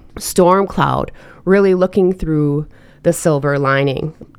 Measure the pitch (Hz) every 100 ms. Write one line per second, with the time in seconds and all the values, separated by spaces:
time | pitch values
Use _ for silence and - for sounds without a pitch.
0 | - - - - 175 190 196 - 143 131
1 | - - - - - 196 196 185 185 196
2 | 185 185 160 156 147 143 151 - - -
3 | 170 160 175 147 143 143 135 135 139 135
4 | 156 - -